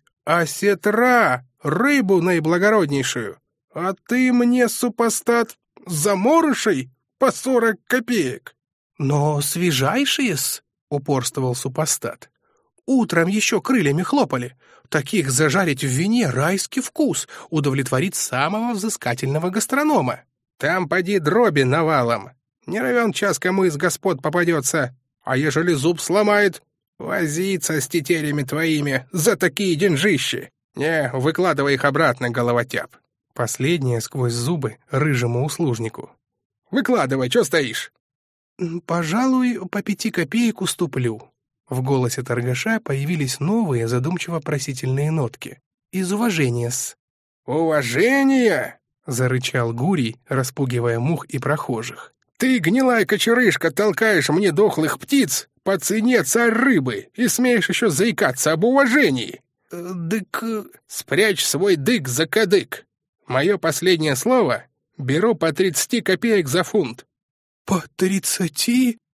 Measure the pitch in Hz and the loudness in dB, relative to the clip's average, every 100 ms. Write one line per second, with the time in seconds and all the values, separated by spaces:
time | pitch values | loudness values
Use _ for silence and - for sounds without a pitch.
0 | _ _ - 170 160 - 202 196 208 214 | _ _ -2 0 0 -2 0 2 0 2
1 | 247 240 180 127 - _ 151 170 269 285 | 4 4 2 0 -6 _ -4 0 2 2
2 | 196 185 175 170 156 175 202 214 151 143 | 2 2 2 0 0 2 2 2 2 0
3 | 131 131 104 - _ _ _ 156 180 190 | -2 -4 -8 -12 _ _ _ -8 -6 -6
4 | - 247 254 240 240 247 240 - 247 - | -4 0 2 4 4 4 2 0 -4 0
5 | 233 - - 233 226 - _ _ - 160 | 0 0 0 0 0 -6 _ _ -8 -2
6 | 190 196 220 330 320 254 220 139 131 _ | 0 2 4 4 4 2 0 0 -4 _
7 | _ - 262 - 254 247 226 214 - 254 | _ -2 0 0 0 2 2 -2 -2 -2
8 | 233 233 131 - - _ _ _ _ - | 0 0 -2 -4 -14 _ _ _ _ -6
9 | 139 147 147 147 143 170 180 131 135 226 | -2 0 2 0 -2 -2 0 0 0 0
10 | 277 - 254 147 - - _ _ - 143 | 0 0 -2 -2 -4 -8 _ _ -8 -6
11 | 139 135 127 - 131 123 143 127 156 - | -2 -2 -2 -4 -4 -4 -6 -4 -4 -4
12 | - - - _ _ _ _ _ - 262 | -6 -12 -18 _ _ _ _ _ 0 0
13 | 214 165 170 208 - 208 - 262 147 147 | 2 2 2 0 0 0 0 2 2 2
14 | 180 277 226 131 123 - _ - - 151 | 0 0 0 -2 -6 -14 _ -20 -4 -4
15 | - 214 139 127 156 185 175 131 139 127 | 0 -2 0 2 2 2 0 0 -2 -2
16 | 190 240 180 127 156 196 - 269 - - | 0 2 0 0 0 0 -4 -6 -4 0
17 | 285 - - - - 156 139 135 127 131 | 0 0 -6 -14 -6 -2 0 -2 0 0
18 | 180 - - 127 151 208 240 214 214 - | -2 -4 -4 -2 0 0 -2 -4 -4 -4
19 | 123 120 135 151 180 202 - 262 302 262 | -4 -4 -2 -2 -2 -2 -2 0 2 2
20 | 127 - - _ _ - 143 185 165 180 | 0 -4 -10 _ _ -6 -2 0 0 -2
21 | 180 202 147 226 226 143 131 147 160 147 | 0 0 2 4 4 4 2 2 2 2
22 | 117 113 98 - _ _ - 196 254 240 | 2 0 -4 -20 _ _ -8 -4 0 2
23 | 233 - 202 165 185 196 185 147 180 - | 0 0 -2 0 0 2 0 0 -2 0
24 | 190 143 160 175 170 160 131 165 127 - | -2 -2 -2 0 0 0 0 -2 -4 -8
25 | _ _ - 131 151 143 175 151 156 170 | _ _ -4 -2 0 0 0 0 0 -2
26 | - 190 208 208 202 - _ _ _ - | 0 2 4 4 2 -2 _ _ _ -14
27 | 160 - 160 151 196 185 - 160 - 170 | -6 -4 -2 -2 -2 -2 -2 -4 -2 -2
28 | 147 170 151 147 131 147 165 156 143 131 | -2 -2 -2 -2 -2 -2 0 0 0 -2
29 | - 175 175 202 175 - 196 151 196 139 | -4 -2 0 2 0 0 -2 2 2 2
30 | 202 156 - 131 - _ _ - 151 160 | 2 0 0 -6 -10 _ _ -4 -2 0
31 | 131 127 139 160 185 143 139 135 143 139 | -2 0 -2 0 0 2 2 2 2 2
32 | 151 123 123 120 120 120 120 - 73 - | 2 2 -2 -2 0 0 0 -4 -8 -14
33 | _ _ _ - 117 - 135 170 131 117 | _ _ _ -6 -6 -2 -2 0 0 -2
34 | - 139 123 117 123 170 120 - _ 135 | -4 -4 -2 -2 -2 -2 -4 -8 _ -2
35 | 151 127 120 120 147 - 156 113 113 - | 0 0 0 -2 -2 -2 -2 -2 -6 -10
36 | - _ _ _ _ _ - 247 262 233 | -18 _ _ _ _ _ -6 -2 0 2
37 | 131 135 127 240 202 165 127 110 - _ | 2 0 0 0 2 0 0 -6 -10 _
38 | _ _ _ _ _ - 170 170 - 170 | _ _ _ _ _ -8 -8 -6 -4 -4
39 | 160 208 262 254 247 233 190 208 208 196 | 0 0 2 2 0 -2 -6 -6 -4 -4
40 | 220 - 156 226 240 214 185 - 170 131 | -4 -4 -2 0 0 0 -4 -2 -4 -2
41 | 120 107 - _ _ _ - 127 127 135 | -4 -4 -12 _ _ _ -8 -4 0 0
42 | 120 - 117 120 123 123 220 226 - 135 | 0 -2 -4 -4 -2 -2 -2 -4 -2 -4
43 | 143 170 135 - 156 226 196 120 113 123 | -2 -2 -4 -4 -2 0 0 0 0 -2
44 | 135 175 - 165 - 147 - 131 131 131 | -2 -4 -4 -6 -4 -6 -4 -6 -2 -2
45 | 151 160 120 - - - _ _ _ 185 | 0 0 -2 -6 -18 -18 _ _ _ -6
46 | 180 208 233 165 131 120 120 123 - - | -2 -2 0 0 0 0 -4 -6 -8 -12
47 | _ _ _ _ - 147 160 151 120 123 | _ _ _ _ -6 -2 0 0 0 2
48 | 226 277 269 262 233 151 107 - _ _ | 2 4 4 4 4 2 -2 -10 _ _
49 | - 120 127 127 - 131 117 117 156 180 | -6 -2 0 0 -2 -2 -2 -2 0 0
50 | 113 110 - 135 127 - 131 120 120 117 | -2 -4 -6 -2 -2 -2 -4 -2 0 0
51 | 127 165 - 135 131 156 - 117 120 - | -2 -4 -4 -6 -2 -2 -2 -6 -8 -12
52 | - _ _ - 262 247 165 240 262 233 | -20 _ _ -4 0 2 2 2 4 2
53 | 190 208 - 240 233 - 165 - 208 170 | 2 0 2 4 4 2 0 0 0 2
54 | 220 190 131 160 202 160 208 - 156 - | 2 2 2 2 2 4 2 2 -2 -2
55 | - 277 190 - - _ - 185 - 214 | 0 0 2 -2 -8 _ -2 -2 0 0
56 | 226 240 233 226 233 220 262 202 127 104 | 2 2 2 2 2 2 2 2 0 -4
57 | - - 240 - 247 240 - - 226 143 | -8 -2 -2 2 2 2 0 0 0 2
58 | 226 170 165 123 151 160 220 269 269 269 | 0 2 0 0 0 2 2 4 4 4
59 | 220 131 107 - _ _ - 175 175 180 | 2 0 -4 -10 _ _ -16 -12 -10 -8
60 | 165 214 185 - 226 220 - _ - - | -4 -4 -4 -6 -4 -6 -8 _ -16 -14
61 | - 147 214 175 - 147 202 170 135 240 | -2 2 2 2 0 0 2 2 2 0
62 | 131 123 160 220 208 190 - - - _ | 0 -2 0 2 4 2 0 -10 -18 _
63 | _ _ - 131 165 196 165 - 180 170 | _ _ -4 0 2 0 0 0 2 2
64 | 156 135 233 254 196 107 - _ _ - | 2 0 2 2 2 0 -6 _ _ -10
65 | 131 147 220 180 165 151 190 - - 233 | -2 0 2 0 0 0 0 0 -2 -2
66 | - 185 233 208 143 165 - 214 131 117 | 0 0 2 0 0 -2 0 0 -2 -4
67 | - _ _ _ _ _ - 185 - - | -18 _ _ _ _ _ -4 -4 -4 -2
68 | 185 196 - - 175 - - 247 254 226 | 0 0 -2 -4 -4 -4 0 2 2 0
69 | _ _ | _ _